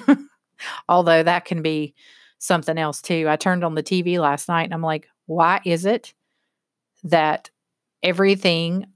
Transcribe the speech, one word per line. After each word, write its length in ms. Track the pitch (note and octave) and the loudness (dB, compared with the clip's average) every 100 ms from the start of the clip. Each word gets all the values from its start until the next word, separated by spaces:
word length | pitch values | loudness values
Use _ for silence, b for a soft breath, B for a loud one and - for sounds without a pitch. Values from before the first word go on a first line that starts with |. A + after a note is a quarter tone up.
| - | 4
<laughs> 200 | D4+ C#4+ _ _ - B B - | 2 0 _ _ -18 B B 0
Although 320 | F3 E3+ D#3+ | 2 6 4
that 240 | E3 F3 - | 4 0 -2
can 160 | E3+ | -4
be 320 | D#3+ D#3 D3 _ b b b b | -2 -2 -4 _ b b b b
something 400 | - E3+ D3+ E3 | -2 0 0 -4
else 240 | D#3 - | -4 -4
too. 260 | - E3 D#3 | -4 -2 0
I 80 | D#3 | 0
turned 280 | F#3+ F3+ | 0 -2
on 120 | E3+ D#3 | -2 -4
the 80 | |
T 180 | D3 F#3 | -2 -2
V 180 | F3 F3 | 0 0
last 280 | D3 C#3+ - | 0 -2 -2
night 160 | E3+ | -2
and 100 | E3 | -2
I'm 80 | E3 | -4
like, 260 | D#3+ D#3 - _ - | -4 -4 -8 _ -6
"Why 360 | E3 E3 G3 F#3+ | 0 2 2 0
is 200 | E3 F#3+ | -2 0
it 280 | A#3+ - _ _ _ _ _ _ _ _ _ | -2 -4 _ _ _ _ _ _ _ _ _
that 460 | E3 E3 D#3 D#3+ - _ _ _ _ _ | 0 2 2 -2 -8 _ _ _ _ _
everything 840 | F3+ F3 G3 G3 G3 E3 E3+ F#3 - | -4 2 2 2 2 0 -2 -4 -6